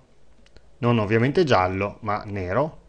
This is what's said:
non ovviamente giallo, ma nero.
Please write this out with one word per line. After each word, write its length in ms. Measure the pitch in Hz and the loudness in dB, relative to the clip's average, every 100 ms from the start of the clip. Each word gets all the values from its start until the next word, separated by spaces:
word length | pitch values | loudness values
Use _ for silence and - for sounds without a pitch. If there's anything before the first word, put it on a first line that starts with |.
| _ - - - - - - - | _ -20 -20 -20 -20 -20 -20 -2
non 200 | 120 117 | 0 2
ovviamente 440 | 101 113 127 165 | 2 2 2 2
giallo, 540 | 156 101 92 95 101 - | 4 2 2 -2 -6 -6
ma 220 | 107 104 104 | -6 -6 -6
nero. 520 | 101 90 110 156 - | -8 -4 -2 -4 -8